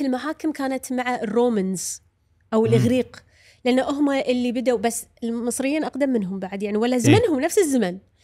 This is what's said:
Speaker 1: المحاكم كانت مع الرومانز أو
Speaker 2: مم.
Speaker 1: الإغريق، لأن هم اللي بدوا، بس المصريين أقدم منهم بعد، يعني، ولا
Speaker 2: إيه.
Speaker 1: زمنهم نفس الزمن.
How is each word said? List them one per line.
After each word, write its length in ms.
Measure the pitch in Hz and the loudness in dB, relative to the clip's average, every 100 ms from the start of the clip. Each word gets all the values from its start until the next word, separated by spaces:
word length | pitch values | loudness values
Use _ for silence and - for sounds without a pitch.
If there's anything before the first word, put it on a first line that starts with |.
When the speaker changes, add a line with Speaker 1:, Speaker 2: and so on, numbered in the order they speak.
Speaker 1:
المحاكم 520 | 277 254 269 320 320 | -2 -2 -4 -6 -6
كانت 400 | 277 269 262 - | -4 -4 -6 -6
مع 220 | 247 247 | -4 -4
الرومانز 880 | 247 220 233 247 220 190 185 - - _ _ _ _ _ | -4 -2 0 2 0 -2 -4 -8 -12 _ _ _ _ _
أو 60 | 226 | 0
Speaker 2:
مم. 60 | 226 | 2
Speaker 1:
الإغريق، 500 | 233 233 254 240 - - _ _ _ | 4 4 2 -2 -10 -20 _ _ _
لأن 140 | 247 254 | 0 2
هم 320 | 262 285 285 | 2 0 2
اللي 420 | 269 - 247 247 | 2 0 0 -2
بدوا، 260 | 240 240 233 | -2 0 0
بس 280 | 226 226 - _ | 0 -4 -10 _
المصريين 600 | 233 233 240 233 269 311 | -6 -4 -4 -2 -2 -2
أقدم 240 | 302 262 277 | -4 -2 0
منهم 300 | 247 185 196 | 0 -2 -6
بعد، 240 | 185 202 | -8 -8
يعني، 140 | 202 214 | -4 -2
ولا 200 | 240 254 | 0 2
Speaker 2:
إيه. 60 | |
Speaker 1:
زمنهم 380 | 247 370 466 285 | 6 6 6 0
نفس 180 | 311 427 | 0 2
الزمن. 400 | 339 269 190 185 - _ | 2 2 0 -4 -14 _